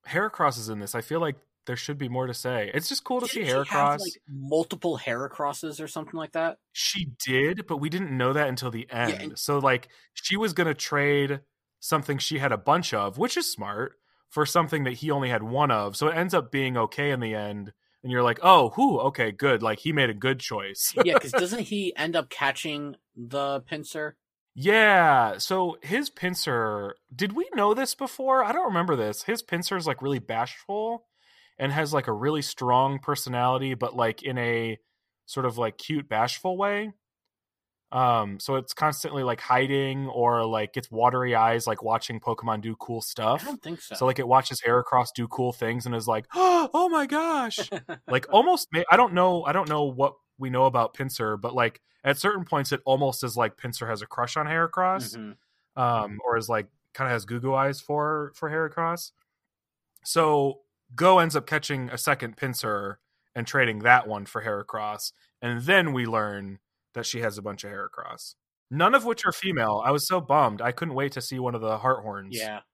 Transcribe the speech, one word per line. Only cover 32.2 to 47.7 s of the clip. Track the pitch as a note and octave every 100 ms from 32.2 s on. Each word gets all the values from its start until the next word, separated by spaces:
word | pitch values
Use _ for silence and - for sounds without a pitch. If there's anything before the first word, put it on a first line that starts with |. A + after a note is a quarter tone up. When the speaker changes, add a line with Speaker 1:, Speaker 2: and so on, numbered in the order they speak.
| C3+ D#3
Speaker 1:
strong | C#3+ - B2 B2 C3+ C#3
personality, | C#3+ C#3+ - B2 B2 C3 C3+
but, | B2 A#2
like, | B2 A2+ A2
in | C#3 B2+
a | A#2+ A#2 A2+ G#2+ _ _ _ _ -
sort | C3+
of, | B2+ A2+
like, | A2+ -
cute, | - C#3+ C#3+
bashful | G#2+ - - F#3 F#3
way. | G3+ G3+ G#3+ - _ _ _ _ _ _ _ _ _
Um, | B2 B2 A#2 G2+ G2
so | -
it's | C3+ B2+
constantly, | - D3+ D3 D#3 C#3+
like, | B2+ A#2
hiding | - B2+ C3+ C#3 C3+ C3+ C3+
or, | B2 A#2+ A#2 A2+
like, | A2 G#2+
gets | C3 -
watery | A2 B2 B2+ B2
eyes, | A#2 A2+ A#2 A#2
like, | G#2+
watching | A2 A2+ - A2+
Pokemon | - A2+ A#2 G#2+
do | A2
cool | A2+ - A#2
stuff. | - - A2 C#3
Speaker 2:
I |
don't | B3+ C4
think | D#3 E3+
so. | -
Speaker 1:
So, | G#2+ C3
like, | C3
it | A#2+
watches | C3 C3 B2
Heracross | A#2 B2 B2 B2+ A#2+
do | - A#2
cool | - B2
things | A#2+ A2+ A#2+
and | A#2+
is | A#2 A2
like, | A2 -
<gasps> |
"Oh | F4 F#4 F4 C#4 D#4 F4+
my | D#4+
gosh." | C#4 D4+ E4 D4+ A#3 -
Speaker 2:
<laughs> | -